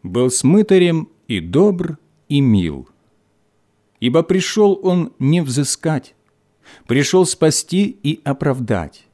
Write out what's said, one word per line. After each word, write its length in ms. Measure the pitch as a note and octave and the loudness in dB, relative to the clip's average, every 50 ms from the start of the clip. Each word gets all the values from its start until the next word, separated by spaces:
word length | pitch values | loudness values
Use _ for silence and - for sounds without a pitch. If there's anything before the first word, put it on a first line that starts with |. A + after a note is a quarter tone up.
| - | -14
Был 260 | G2+ F2+ A#2+ B2+ B2+ | -6 -2 0 0 0
с 140 | B2 - - | -2 0 2
мытарем 680 | C3 F3 G#3 G#3 - G3 F#3 F3+ F3 E3 D#3+ D#3+ - _ _ _ | 4 4 4 4 4 4 4 4 2 0 -2 -4 -8 _ _ _
и 120 | - A#2 F#2+ | -6 -6 -6
добр, 580 | E2 F2 F#2 C#3+ F#3+ G#3+ F#3+ F3 E3+ E3 D3+ _ _ _ _ _ _ _ | -6 -2 0 2 2 2 0 -2 -6 -8 -10 _ _ _ _ _ _ _
и 120 | D3 C#3+ | 0 0
мил. 460 | C#3 B2+ A2 G2 F2 D#2+ D2 C2+ B1+ _ _ _ _ _ _ _ _ _ _ _ _ _ _ _ _ _ _ _ _ _ _ _ | 2 4 2 2 0 -2 -6 -10 -16 _ _ _ _ _ _ _ _ _ _ _ _ _ _ _ _ _ _ _ _ _ _ _
Ибо 240 | - B2 A#2+ D#3+ D#3+ | -4 0 0 0 0
пришёл 560 | - F3+ F#3+ F3 - - G#3+ G#3 G3+ F#3+ - | 2 -2 -2 -2 -2 0 2 2 2 2 0
он 320 | - F#3 F3+ F3+ E3 - _ _ | 0 0 0 0 -2 -4 _ _
не 220 | C3+ C3+ D#3+ F3+ | 0 0 0 0
взыскать, 760 | E3 C3+ A#2+ C#3 C#3+ - - _ - D#3+ D#3 C3+ - - _ _ _ _ _ _ _ _ _ _ _ - - - _ | 0 -2 -4 -4 -4 -4 -6 _ -4 -4 -4 -4 -6 -10 _ _ _ _ _ _ _ _ _ _ _ -20 -20 -20 _
пришёл 380 | - A#2+ C#3 C#3+ - - F#3 F3+ | -2 0 0 0 2 2 2 2
спасти 600 | - - _ E3 D#3+ C#3 - - - F3 F#3 G3+ | 2 0 _ 0 0 0 -2 -6 -4 -2 -2 -2
и 360 | G3+ - _ - C#3+ D#3+ - _ | -2 -4 _ -6 -6 -6 -4 _
оправдать. 840 | D3 C#3 - D3+ C#3+ C3 C3 A#2+ G#2 A2+ F#2 D#2+ - _ - _ _ | -6 -6 -2 -2 -4 -2 -4 -4 -4 -4 -4 -4 -8 _ -20 _ _